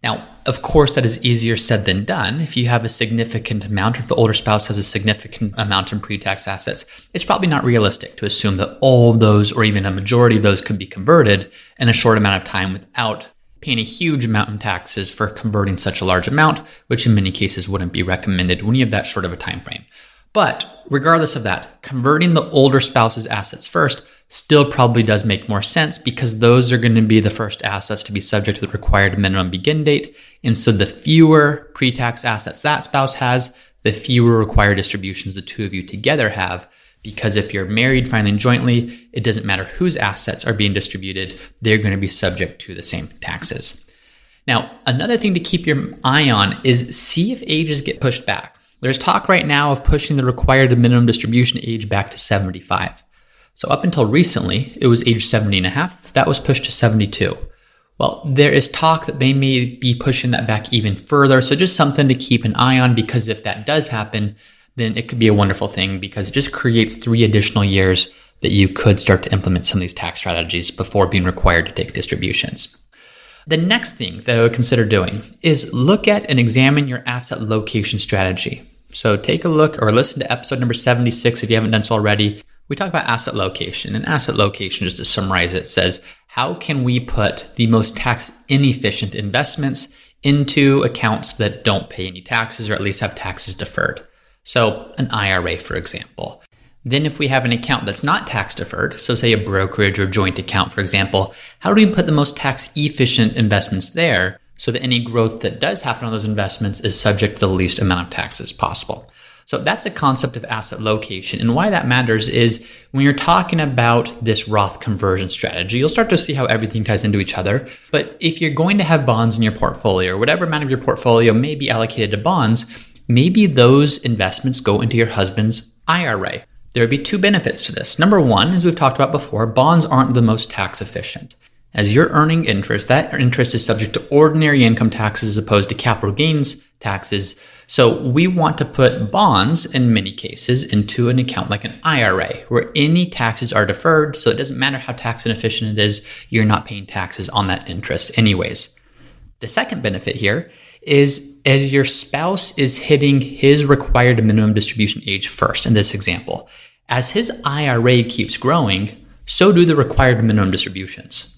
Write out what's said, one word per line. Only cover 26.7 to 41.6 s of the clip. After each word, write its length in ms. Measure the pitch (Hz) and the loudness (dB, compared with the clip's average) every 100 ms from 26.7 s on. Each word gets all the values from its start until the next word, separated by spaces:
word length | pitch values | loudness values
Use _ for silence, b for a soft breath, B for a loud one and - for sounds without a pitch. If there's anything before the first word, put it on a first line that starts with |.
are 80 | 123 | 2
gonna 220 | 117 113 | 2 4
be 180 | 110 113 | 4 4
the 100 | 104 | 4
first 340 | - 107 - | -2 -8 -6
assets 380 | 104 98 - 104 | -6 -6 -6 -8
to 80 | - | -6
be 80 | 101 | -6
subject 400 | - 104 101 101 | -2 -2 -2 -4
to 60 | 98 | -6
the 60 | |
required 460 | 104 - 101 98 98 | -4 0 2 2 2
minimum 320 | 98 95 92 | 0 0 -2
begin 320 | 92 143 156 | -2 -2 0
date. 320 | 151 147 - B B B | 2 0 -2 B B B
And 140 | - 113 | -2 0
so 140 | - | 2
the 160 | 104 101 | 2 0
fewer 840 | - - 160 160 160 147 147 - - | -4 2 6 8 8 4 0 -10 -2
pre-tax 500 | 127 127 120 117 120 | -2 0 -4 -2 -4
assets 380 | 107 - - | -4 -6 -4
that 200 | 151 147 | -2 -2
spouse 300 | - 139 135 | 0 -2 0
has, 400 | - 127 127 123 b b _ | -2 0 0 -2 b b _
the 100 | 113 | -4
fewer 440 | 101 - 120 117 113 | -4 0 4 6 4
required 360 | 107 - 101 98 | 2 4 4 2
distributions 600 | 95 101 95 92 98 95 | -2 -6 -8 -8 -10 -12
the 80 | |
two 200 | - - | -12 -8
of 120 | 101 92 | -8 -8
you 80 | |
together 460 | - 98 123 151 110 | -10 -4 0 0 0
have, 380 | 101 92 90 - b b b | -2 -6 -6 -12 b b b
because 320 | 110 101 110 101 | -16 -4 -2 0
if 180 | 95 | -2
you're 120 | 98 92 | -6 -4
married 440 | 107 127 131 123 | 0 2 2 0
filing 300 | 113 104 101 | 0 2 2
jointly, 680 | 123 120 123 117 117 - _ | 2 2 2 0 -2 -12 _
it 100 | - | -6
doesn't 220 | 113 104 101 | -4 -4 -4
matter 200 | 95 98 | -4 -4
whose 300 | - 180 - | -2 -2 0
assets 480 | 101 98 - - | -4 -4 -8 -6
are 100 | - | -4
being 200 | 104 101 | 0 0
distributed, 680 | 98 - 95 95 95 92 - B _ | 0 -4 -8 -10 -8 -10 -12 B _